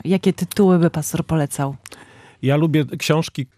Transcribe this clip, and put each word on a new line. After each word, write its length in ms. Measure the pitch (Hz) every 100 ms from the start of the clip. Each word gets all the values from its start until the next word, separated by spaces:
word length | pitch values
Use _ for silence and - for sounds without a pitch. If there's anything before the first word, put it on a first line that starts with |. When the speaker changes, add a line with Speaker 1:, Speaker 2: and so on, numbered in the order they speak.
Speaker 1:
Jakie 280 | 160 185 190
tytuły 460 | 180 175 - 190 180
by 120 | 165
pastor 360 | - 147 165 160
polecał? 500 | 160 143 - 139 139 - - - - - -
Speaker 2:
Ja 140 | 127 147
lubię 280 | 160 151 127 -
książki, 480 | - 156 165 - 131